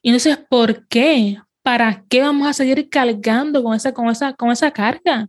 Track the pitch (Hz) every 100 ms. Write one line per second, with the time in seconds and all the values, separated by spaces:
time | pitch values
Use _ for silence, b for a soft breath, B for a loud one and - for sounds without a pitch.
0 | 240 240 311 285 - 247 226 220 _ 233
1 | 277 294 208 202 _ _ - 240 226 196
2 | _ 247 277 285 285 285 262 269 294 294
3 | 254 220 226 226 294 294 233 220 262 247
4 | 233 226 277 262 233 240 302 285 208 277
5 | - 254